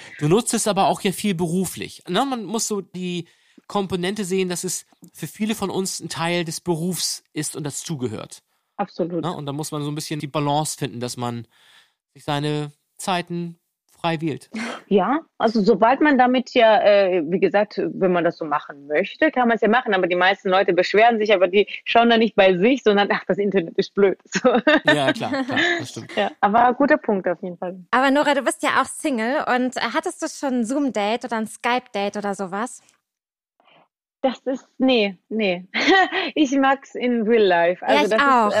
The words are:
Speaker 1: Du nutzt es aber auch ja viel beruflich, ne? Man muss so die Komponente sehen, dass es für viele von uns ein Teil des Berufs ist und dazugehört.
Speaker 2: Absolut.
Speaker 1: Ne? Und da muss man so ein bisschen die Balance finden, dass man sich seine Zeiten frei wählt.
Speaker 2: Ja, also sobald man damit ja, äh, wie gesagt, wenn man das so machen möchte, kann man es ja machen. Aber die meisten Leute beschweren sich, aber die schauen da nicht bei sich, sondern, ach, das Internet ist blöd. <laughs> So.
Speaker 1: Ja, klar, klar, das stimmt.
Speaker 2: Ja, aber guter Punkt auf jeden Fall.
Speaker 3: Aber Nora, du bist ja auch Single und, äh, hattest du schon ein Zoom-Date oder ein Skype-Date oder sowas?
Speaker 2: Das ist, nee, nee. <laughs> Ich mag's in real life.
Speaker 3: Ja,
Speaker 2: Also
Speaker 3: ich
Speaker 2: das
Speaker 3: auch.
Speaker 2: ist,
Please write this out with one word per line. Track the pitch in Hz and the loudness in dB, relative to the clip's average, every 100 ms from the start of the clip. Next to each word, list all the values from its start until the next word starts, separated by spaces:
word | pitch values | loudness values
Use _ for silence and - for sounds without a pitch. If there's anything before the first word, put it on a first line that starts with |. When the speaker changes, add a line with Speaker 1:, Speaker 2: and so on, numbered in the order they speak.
| - - | -10 -6
Speaker 1:
Du | 147 | 2
nutzt | 202 240 | 2 2
es | 226 220 | -2 0
aber | 190 156 | 2 2
auch | - | 0
ja | 202 | -2
viel | 175 208 170 | -2 -2 -2
beruflich, | 175 180 175 113 90 - - | -2 -2 -4 -6 -12 -12 -4
ne? | 185 269 | -2 -2
Man | 247 180 | -4 -6
muss | 220 - | -6 -4
so | 202 | -6
die | 185 180 180 175 165 _ _ _ - | -8 -8 -6 -6 -8 _ _ _ -6
Komponente | 202 190 190 175 208 | -4 -2 -4 -4 -4
sehen, | 180 190 185 | -4 -2 -2
dass | 175 | -4
es | 185 - - _ 175 | -6 -8 -12 _ -20
für | - 156 | -14 -14
viele | - 214 226 | -6 -4 -4
von | 190 | -4
uns | 156 190 - | -4 -6 -8
ein | 156 | -10
Teil | 131 165 175 170 | -6 -2 -2 -4
des | - | -6
Berufs | - 160 175 165 - - _ | -6 -4 -4 -4 -6 -8 _
ist | - 151 - | -8 -8 -8
und | |
dazugehört. | 147 - - 151 127 104 - - _ _ _ - | -10 -10 -10 -6 -6 -8 -12 -18 _ _ _ -10
Speaker 2:
Absolut. | 196 - 175 170 | -8 -6 -4 -4
Speaker 1:
Ne? | 156 | -6
Und | 180 143 | -6 -8
da | |
muss | 143 156 | -8 -8
man | 151 | -6
so | 147 | -6
ein | 147 | -8
bisschen | - 151 | -8 -8
die | 147 | -4
Balance | 151 143 147 151 - | -2 0 0 -2 -6
finden, | 139 113 | -8 -6
dass | 120 123 | -10 -6
man | 120 120 117 _ _ _ _ _ _ | -6 -8 -12 _ _ _ _ _ _
sich | 135 | -12
seine | - 143 151 151 147 - _ - | -6 -4 -2 -4 -6 -12 _ -10
Zeiten | - 175 170 170 170 165 _ _ _ | -4 -4 -4 -8 -8 -12 _ _ _
frei | _ 170 165 | _ -2 -2
wählt. | 160 123 - 220 233 - - | -4 -6 -10 -10 -10 -12 0
Speaker 2:
Ja, | 196 185 294 - - | 2 2 -2 -6 -2
also | 226 220 | 0 2
sobald | 196 202 226 277 | 2 4 4 4
man | 302 262 | 4 4
damit | 247 254 - 254 | 4 2 0 4
ja, | 226 208 | 6 6
äh, | 202 202 190 180 151 | 6 4 4 0 0
wie | 185 | 0
gesagt, | 180 202 208 - | 2 2 0 -2
wenn | 165 156 185 | -6 0 0
man | 180 | 2
das | 170 - | 0 -2
so | 160 | -4
machen | 147 - 143 143 | -4 -4 -16 -4
möchte, | 151 196 - 311 | -2 -2 0 0
kann | 254 240 | 2 2
man | 226 | 2
es | |
ja | 214 | 2
machen. | 233 247 | 2 2
Aber | 190 180 | 0 0
die | 180 | 2
meisten | 180 196 196 | 2 2 2
Leute | 185 196 | 2 4
beschweren | 180 180 202 233 226 | 2 2 4 4 4
sich, | 214 | 2
aber | 196 180 | 4 4
die | 196 196 - - | 2 0 -4 0
schauen | 233 233 | 4 6
da | 226 | 4
nicht | 220 - | 4 4
bei | 190 180 | 4 4
sich, | 214 262 | 2 4
sondern, | 220 202 202 | 2 2 2
ach, | 196 - | -2 -2
das | 190 | -2
Internet | 202 190 165 - | 0 0 -2 -4
ist | 175 | -4
blöd. | - 196 - _ | 2 2 2 _
<laughs> | |
So. | - 247 233 - 302 - | 0 2 4 4 2 2
Speaker 1:
Ja, | 294 - | 2 2
klar, | - - 277 262 | 0 -4 -4 -4
klar, | 262 339 349 | -2 0 -2
das | - | -6
stimmt. | - - - | -12 -8 -4
Speaker 2:
Ja, | 202 - | -4 0
aber | 202 220 247 | 2 4 4
guter | 240 285 302 | 2 2 2
Punkt | - 196 180 | 0 -2 -2
auf | 170 | -6
jeden | 185 175 | -8 -10
Fall. | 180 185 175 | -10 -10 -2
Speaker 3:
Aber | 240 269 | 0 2
Nora, | 277 294 | 2 2
du | 277 | 0
bist | 254 - | -2 -2
ja | 285 247 | 0 0
auch | 262 | -2
Single | - 320 240 220 294 - 247 | -4 -4 -2 -2 -2 0 0
und, | 254 - | -2 -4
äh, | 226 | -4
hattest | 277 359 - | -4 -6 -6
du | 320 | -10
schon | - 285 247 | -6 -4 -2
ein | 220 | -2
Zoom-Date | 277 285 208 202 240 254 | -2 -2 -2 -2 -4 -4
oder | 226 | -6
ein | 220 | -6
Skype-Date | - 233 247 247 202 202 208 | -6 -2 -2 -4 -6 -4 -4
oder | 202 | -6
sowas? | 196 190 196 240 - _ _ _ _ _ _ _ _ _ _ _ _ _ _ | -6 -8 -8 -8 -12 _ _ _ _ _ _ _ _ _ _ _ _ _ _
Speaker 2:
Das | 262 226 - | -4 -4 -6
ist, | 269 - - | -6 -8 -2
nee, | 262 247 202 185 _ | 2 2 0 -4 _
nee. | 220 202 175 185 | -2 -2 -2 -6
<laughs> | - 269 381 359 359 339 - | -2 2 4 2 -2 -4 0
Ich | 277 | 0
mag's | 277 269 269 - - | 2 2 0 -4 -6
in | 247 240 | -2 0
real | 214 233 | 2 4
life. | 202 170 170 180 | 4 4 2 0
Speaker 3:
Ja, | - | 2
Speaker 2:
Also | 214 202 | 2 4
Speaker 3:
ich | |
Speaker 2:
das | 220 | 2
Speaker 3:
auch. | 277 247 214 | 4 4 4
Speaker 2:
ist, | 208 | 2